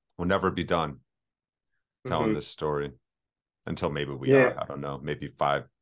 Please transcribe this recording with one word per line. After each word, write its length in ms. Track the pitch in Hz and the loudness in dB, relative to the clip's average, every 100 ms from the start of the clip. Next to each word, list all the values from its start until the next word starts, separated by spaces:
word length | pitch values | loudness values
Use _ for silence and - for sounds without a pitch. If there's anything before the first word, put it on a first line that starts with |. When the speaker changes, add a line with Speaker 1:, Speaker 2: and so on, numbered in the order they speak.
| _ - | _ -4
Speaker 1:
we'll 100 | 87 | 0
never 220 | 98 92 | 2 2
be 140 | 90 | 0
done 360 | - 87 76 65 _ _ _ _ _ _ _ _ _ _ - | 0 0 0 -6 _ _ _ _ _ _ _ _ _ _ -4
telling 200 | 82 76 | 0 0
Speaker 2:
Mm-hmm. 60 | 73 | 0
Speaker 1:
this 120 | - | -4
story 440 | - 78 73 71 - _ _ _ _ _ _ - | -4 -2 -2 -4 -10 _ _ _ _ _ _ -8
until 240 | 80 85 | -2 -2
maybe 200 | 73 71 | -2 -4
we 180 | 69 67 | -2 4
Speaker 2:
Yeah. 60 | 135 | 6
Speaker 1:
are, 260 | 127 - | 6 2
I 20 | - | -6
don't 160 | 71 | -6
know, 180 | 71 69 | -6 -6
maybe 260 | 73 73 71 - | -6 -6 -6 -2
five 280 | 73 71 - _ | 0 0 -2 _